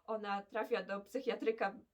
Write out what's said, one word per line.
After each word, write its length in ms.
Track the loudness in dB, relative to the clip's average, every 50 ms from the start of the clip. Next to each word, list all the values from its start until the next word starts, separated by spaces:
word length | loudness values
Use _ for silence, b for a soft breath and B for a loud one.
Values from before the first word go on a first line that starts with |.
| b
ona 360 | -4 -4 -2 0 -2 -2 -2
trafia 420 | -4 -4 -2 -2 0 2 0 0 0
do 180 | 0 -4 -4
psychiatryka, 800 | -4 -4 -6 -2 0 0 0 2 2 2 2 4 2 0 -2 -4 -14 _